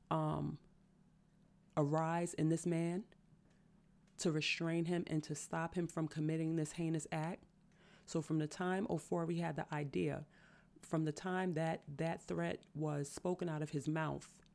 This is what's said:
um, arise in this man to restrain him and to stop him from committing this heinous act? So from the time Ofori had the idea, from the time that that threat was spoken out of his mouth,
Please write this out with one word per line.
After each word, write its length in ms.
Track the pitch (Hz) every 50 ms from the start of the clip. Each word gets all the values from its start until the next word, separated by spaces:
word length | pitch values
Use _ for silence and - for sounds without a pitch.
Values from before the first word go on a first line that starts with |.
| - -
um, 460 | 160 160 156 156 151 147 151 - 151 - - - - - - - - - - - - - - - - - - - - - - - -
arise 560 | 156 147 143 156 156 160 160 165 170 202 - -
in 160 | - 156 160
this 160 | 165 160 -
man 400 | 180 165 165 170 170 175 185 233 - - - - - - - - - - - - - - - - - - - - - -
to 120 | - - 175
restrain 560 | 151 156 147 - - - 170 165 165 170 165
him 200 | 170 180 170 -
and 160 | - 165 156 -
to 100 | - 151
stop 400 | - - - - 165 165 165 -
him 120 | 180 170
from 200 | 165 - 165 160
committing 500 | 156 - 160 156 156 160 160 160 160 165
this 160 | 165 156 151 -
heinous 340 | - 165 160 165 156 - - 165
act? 320 | 156 156 165 190 - - - - - - - - - - - - - -
So 160 | - - 165
from 180 | 151 - 156 156
the 80 | 151
time 380 | 151 - - 180 180 185 190 -
Ofori 520 | - 170 156 - - 180 170 165 165 175 170
had 160 | 170 160 143
the 180 | 156 151 - 151
idea, 520 | 147 151 139 - 180 170 147 139 143 151 - - - - - - - - - - -
from 240 | - - - 160 156
the 80 | 156 147
time 400 | - - 185 185 185 185 185 160
that 300 | 160 165 160 165 - - - 143
that 260 | 143 165 165 165 - -
threat 420 | - 180 170 170 170 - - - - -
was 340 | 147 156 151 147 143 143
spoken 400 | - - - - 180 180 - 180
out 140 | 170 156 151
of 80 | 156 151
his 180 | - 143 127
mouth, 460 | 151 156 160 160 147 139 143 - - - - - -